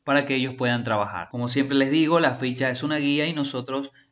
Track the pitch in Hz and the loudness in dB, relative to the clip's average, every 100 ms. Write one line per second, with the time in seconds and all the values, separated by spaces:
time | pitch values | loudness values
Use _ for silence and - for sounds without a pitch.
0 | - 143 139 135 127 123 123 120 113 107 | 0 0 2 -2 -2 -2 0 0 0 -2
1 | 101 92 85 120 120 131 139 139 135 151 | -2 -6 -8 -6 -2 0 2 2 4 4
2 | 156 170 147 123 127 123 131 123 147 151 | 4 4 2 0 -4 0 -2 0 -2 -2
3 | 143 143 156 151 139 127 131 135 139 _ | 0 0 0 -2 -4 -4 -4 -6 -6 _
4 | _ | _